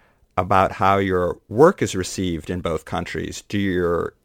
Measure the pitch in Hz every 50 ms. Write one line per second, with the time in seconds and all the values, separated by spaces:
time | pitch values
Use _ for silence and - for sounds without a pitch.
0 | _ _ _ _ _ _ - - 92 92 104 95 92 - - - 95 95 98 98
1 | 98 95 92 90 90 87 - - _ - 101 113 151 180 196 - 123 101 - 95
2 | 87 - - - 95 90 82 80 - - 90 90 - 87 80 78 - - - 87
3 | 87 - - 85 87 - 92 - - - - 101 98 95 90 90 87 85 85 82
4 | 82 - _ _ _